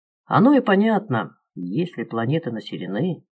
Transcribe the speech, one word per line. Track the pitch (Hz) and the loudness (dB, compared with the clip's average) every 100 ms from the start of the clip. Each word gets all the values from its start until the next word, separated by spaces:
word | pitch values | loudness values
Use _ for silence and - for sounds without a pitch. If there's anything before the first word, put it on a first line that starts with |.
| _ _ - | _ _ -2
Оно | 139 233 | 4 6
и | 285 | 6
понятно. | 214 190 220 208 - 117 90 - _ | 4 2 4 2 0 -4 -4 -12 _
Если | - 87 113 175 - | -12 -6 -4 -4 -6
планеты | 113 117 120 160 131 | -8 -4 -2 -2 -4
населены | 110 - 87 90 101 180 151 _ | -8 -10 -10 -8 -4 -4 -6 _